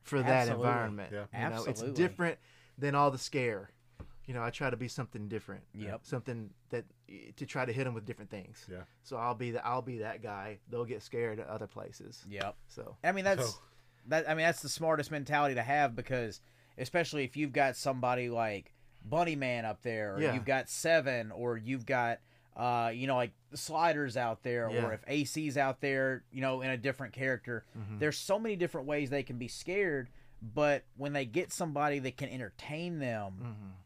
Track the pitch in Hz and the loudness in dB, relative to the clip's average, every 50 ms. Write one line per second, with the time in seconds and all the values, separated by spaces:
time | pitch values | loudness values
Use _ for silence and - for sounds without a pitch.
0 | _ - 147 139 127 135 131 127 123 120 113 - 120 120 123 120 117 110 104 104 | _ 0 0 2 4 6 6 6 6 4 2 2 4 4 4 2 0 -2 -2 -6
1 | 95 - 104 101 101 - - 104 117 156 - 113 - 131 123 107 113 - - 147 | -8 -6 -6 -6 -6 -6 -4 -2 -2 -2 -2 -2 -2 -4 -4 -2 -4 -2 4 4
2 | 175 185 196 - 175 170 - - - - - - - - - - 135 143 139 143 | 4 4 4 2 0 0 0 -4 -10 -20 -20 -20 -20 -20 -8 -2 0 2 6 6
3 | 147 143 135 127 - - - 139 123 120 107 95 98 - _ _ _ _ - - | 6 6 4 2 -6 -2 0 2 2 2 0 0 -6 -10 _ _ _ _ -18 -18
4 | - - - - - - 123 123 117 117 - - 147 131 120 110 123 117 - - | -16 -16 -16 -16 -10 -8 -4 -2 -2 -4 -2 0 0 0 0 0 -4 -4 -4 -4
5 | 123 - - 110 104 104 113 107 - - 101 98 - - - 104 107 101 104 - | -6 -6 -6 -8 -6 -4 -4 -6 -6 -8 -12 -12 -14 -14 -12 -8 -6 -6 -6 -8
6 | - - 147 123 - - 120 117 110 101 - _ _ _ - 120 - - - _ | -6 -6 -6 -6 -4 -6 -6 -6 -8 -12 -14 _ _ _ -6 -6 -6 -8 -20 _
7 | _ - 95 95 57 - - - 147 - - 139 127 123 110 131 135 131 117 113 | _ -20 -18 -18 -18 -18 -12 -12 -12 -6 -2 -2 0 0 0 0 -2 -2 -2 -4
8 | 104 117 117 - 107 95 - 101 90 - - - - - 92 90 90 - _ _ | -6 -8 -10 -10 -10 -12 -12 -12 -12 -12 -18 -20 -16 -12 -12 -12 -12 -14 _ _
9 | _ - 135 120 117 123 123 110 123 120 113 120 - 117 127 107 117 127 123 113 | _ -8 -4 -2 0 0 0 0 -2 -2 -2 -2 -2 0 -2 -2 -2 -4 -6 -4
10 | 107 110 104 113 110 110 104 98 95 107 104 98 _ - 117 117 120 113 120 104 | -4 -6 -6 -6 -8 -8 -8 -6 -8 -8 -10 -12 _ -8 -4 -4 -4 -4 -4 -8
11 | - - - 120 117 113 107 107 92 69 104 110 107 98 - 101 98 90 - - | -8 -6 -2 -2 0 0 -2 -4 -6 -8 -6 -8 -8 -8 -10 -10 -12 -12 -12 -14
12 | 98 95 - - - 95 101 98 95 101 - - - - - 117 113 - 107 - | -16 -16 -16 -16 -14 -12 -6 -4 -4 -4 -4 -8 -18 -16 -14 -12 -12 -12 -12 -2
13 | - 170 190 196 190 196 190 131 123 113 - - - - - - - - _ _ | 0 0 0 4 4 4 4 4 2 -2 -4 -8 -16 -20 -20 -20 -20 -20 _ _
14 | - 117 151 160 156 143 160 160 160 170 160 - - 135 - - 165 160 160 151 | -4 0 2 2 2 2 2 4 4 4 4 2 -4 -6 -4 0 4 4 4 4
15 | 143 - 156 147 139 135 151 147 147 143 131 120 113 127 139 147 147 135 117 127 | 2 -2 -4 -4 -2 2 2 4 4 4 2 0 2 2 4 4 4 4 2 -4
16 | 120 - 131 127 117 110 98 - - - - - - _ _ - 127 123 - 175 | -4 -2 -2 0 0 -4 -6 -10 -18 -20 -20 -20 -20 _ _ -8 -8 0 2 2
17 | 165 - - 147 135 120 - 143 151 139 123 147 139 135 120 - - 143 131 127 | 2 2 0 -2 -2 -2 0 -2 -2 2 4 4 4 4 2 0 0 0 0 2
18 | 123 123 123 123 123 120 117 117 113 110 104 95 - - - _ - - - - | 2 2 2 2 0 0 0 0 0 0 0 -4 -8 -12 -20 _ -20 -20 -20 -16
19 | - 107 131 160 175 170 156 143 135 127 123 117 113 110 104 - - 123 113 110 | -6 0 2 2 4 4 2 0 0 0 0 0 0 -2 -4 -2 -4 -2 0 0
20 | 107 104 98 - 156 143 123 131 107 135 131 131 - - - - - 165 165 160 | -2 -2 0 2 2 2 2 2 2 2 2 2 2 -2 -6 -2 4 6 6 6
21 | 139 139 127 120 113 110 92 - 120 120 117 113 107 117 131 127 113 - 135 123 | 6 2 0 0 -2 -4 -4 -2 -2 -2 -2 -2 -2 -4 -4 -4 0 0 2 2
22 | 120 117 117 - - _ - _ _ _ - - 117 123 120 120 117 117 113 123 | 4 2 0 -2 -6 _ -20 _ _ _ -6 0 0 2 4 4 2 2 0 0
23 | 131 135 135 127 123 120 - _ _ _ 143 139 - - 156 156 170 170 151 147 | 0 2 4 2 2 0 -2 _ _ _ -10 -8 -6 -2 2 6 6 6 6 6
24 | 147 131 110 131 120 117 113 - - 123 120 120 117 113 113 120 117 117 110 107 | 2 0 2 0 2 2 0 -2 -2 0 0 0 0 2 2 2 2 2 0 -4
25 | - - 139 147 139 123 - 156 156 147 127 143 139 135 131 - - 139 139 135 | -4 -2 0 0 0 0 -2 -2 -2 0 2 2 2 2 2 0 0 2 2 4
26 | 135 131 131 120 - _ - 131 131 135 131 127 131 131 131 123 107 139 127 - | 2 2 0 -2 -6 _ -6 -2 0 0 0 0 0 -2 -2 0 0 0 0 0
27 | 139 110 - 131 131 135 127 117 - 123 120 110 - - - 113 107 98 107 104 | -6 -8 -4 -2 0 0 0 0 -2 -6 -6 -6 -6 -10 -12 -10 -8 -8 -2 0
28 | 151 151 143 - - - 196 214 226 226 208 175 175 160 - 160 131 143 151 147 | 0 0 0 0 0 2 2 2 2 0 2 2 0 0 0 -4 -2 0 0 0
29 | 147 123 143 139 135 - 127 120 123 117 - - - 165 180 202 202 180 147 139 | 2 2 0 0 0 -2 -4 -6 -6 -6 -8 -8 -6 -2 0 2 2 2 2 0
30 | 123 - - - - - - - 110 110 107 147 147 147 143 127 - - - 117 | -2 -4 -12 -20 -20 -20 -18 -14 -12 -4 2 4 6 6 4 2 0 -8 -10 -6
31 | 139 143 143 143 135 113 104 170 180 - - - 185 160 143 143 147 147 143 143 | -4 -2 0 0 -2 0 0 -2 -2 -2 -2 -2 -2 0 0 2 2 2 2 0
32 | 127 131 131 - 143 127 123 131 120 95 - - - - 151 160 170 175 170 156 | -2 -4 -4 -4 -6 -6 -4 -6 -6 -8 -10 -12 -10 -8 -6 -6 -4 -4 -2 -2
33 | 139 123 113 107 104 98 95 95 123 120 110 107 104 95 92 95 98 | -2 0 0 -2 -4 -6 -6 -8 -8 -8 -8 -10 -12 -12 -14 -16 -20